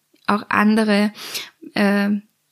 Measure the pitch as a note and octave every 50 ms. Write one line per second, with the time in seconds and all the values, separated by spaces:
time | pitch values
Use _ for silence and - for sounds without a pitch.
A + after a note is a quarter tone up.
0 | _ _ _ _ _ - G3+ G#3 - - - G3+ G#3 G#3+ G#3+ G#3+ A3 G#3+ G#3 G3+
1 | G#3 G#3+ G#3 - - - - - - - - _ - - - - G#3 G3 G3+ G3+
2 | G3+ G3+ G#3 G3+ - _ _ _ _ _